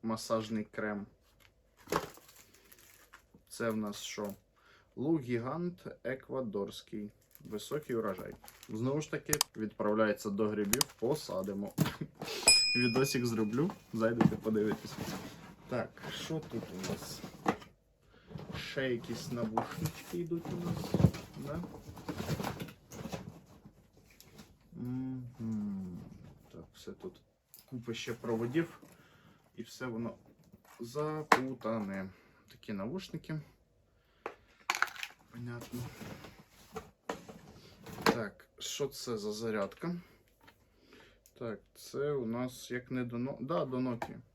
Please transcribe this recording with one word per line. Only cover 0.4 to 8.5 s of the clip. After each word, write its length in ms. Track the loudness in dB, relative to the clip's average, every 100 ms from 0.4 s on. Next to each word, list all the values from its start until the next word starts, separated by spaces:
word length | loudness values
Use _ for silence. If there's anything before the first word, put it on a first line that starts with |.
| 2 -2
крем. 420 | -2 -2 -2 -2 -6 -16 _ _ -20 _ _ _ -2 -2 -2 -14 -20 -20 -20 -20 -20 -20 -20 -20 -20 -20 _ -20 _
Це 220 | -2 0
в 60 | 2
нас 260 | -2 -4
що? 320 | -6 -4 -4 -6 _ _ -20 -20 -18 -4
Лук 260 | 2 2
гігант 640 | 2 0 0 -2 -2 -4 -12 -6
еквадорський. 1040 | -4 -4 -4 -4 -2 -2 -2 -6 -8 -6 -6 -10 -20 -18
Високий 560 | -8 -8 -4 -4 0 0
урожай. 380 | 0 -2 -6 -10 -16